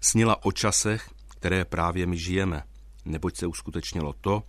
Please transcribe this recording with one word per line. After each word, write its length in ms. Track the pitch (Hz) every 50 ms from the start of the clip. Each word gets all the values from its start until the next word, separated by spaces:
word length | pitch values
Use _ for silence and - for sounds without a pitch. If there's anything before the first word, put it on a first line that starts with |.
snila 440 | - - - 113 113 113 107 - -
o 60 | 101
časech, 580 | 92 - - 107 95 - - 107 107 113 - - - - - -
které 380 | - - - 87 90 92 87
právě 400 | - - 82 82 85 85 92 90
my 120 | 87 87 85
žijeme, 460 | 82 90 92 95 95 95 82 73 - - - - - - - - -
neboť 320 | 73 80 78 80 90 - -
se 100 | 87 87
uskutečnilo 680 | 80 - - - 78 85 82 - - 92 78 73 71 -
to, 220 | - 95 101 104 -